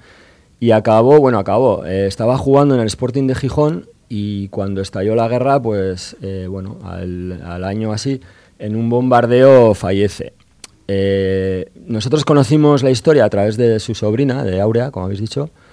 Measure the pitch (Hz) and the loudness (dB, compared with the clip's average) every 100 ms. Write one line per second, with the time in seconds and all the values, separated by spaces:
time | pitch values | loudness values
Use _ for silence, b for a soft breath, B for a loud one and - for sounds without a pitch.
0 | b b b b b b 117 110 107 110 | b b b b b b 2 2 4 4
1 | 123 151 135 113 98 104 131 92 80 95 | 6 6 6 2 0 2 2 0 -2 -2
2 | 98 - 113 131 135 139 143 131 110 - | -2 -2 -2 0 2 4 4 2 0 -4
3 | 123 127 135 127 131 147 151 175 - _ | -4 -2 -2 -2 -4 -2 -2 -2 -10 _
4 | - 104 104 101 98 101 98 98 95 101 | -12 -8 -6 -6 -8 -6 -6 -6 -6 -4
5 | 101 113 113 120 127 139 117 104 95 90 | -2 0 0 0 0 0 0 -4 -4 -6
6 | - - 98 95 92 95 95 - 92 87 | -12 -14 -12 -10 -10 -10 -12 -14 -14 -10
7 | 90 90 90 90 82 87 92 104 110 107 | -10 -8 -10 -12 -12 -10 -8 -6 -6 -6
8 | 139 131 b b b b 107 110 117 120 | -6 -8 b b b b -8 -4 -2 0
9 | 127 123 120 123 131 131 117 101 92 98 | 2 2 4 6 8 8 6 4 0 0
10 | 101 - - - _ _ - _ - 98 | 0 -2 -14 -18 _ _ -20 _ -6 -2
11 | 98 98 95 95 95 92 - - - 110 | 0 0 0 -2 -2 -6 -8 -14 -8 -6
12 | 120 151 139 147 135 151 147 143 131 127 | -2 -2 2 2 2 4 4 4 2 0
13 | - 147 107 101 104 107 120 110 - 107 | 2 4 2 2 -2 0 0 0 -2 -4
14 | 107 110 139 127 113 92 104 113 127 95 | -2 0 0 -2 -2 -2 0 0 -2 -6
15 | 92 98 113 - 151 b b | -8 -6 -6 -6 -8 b b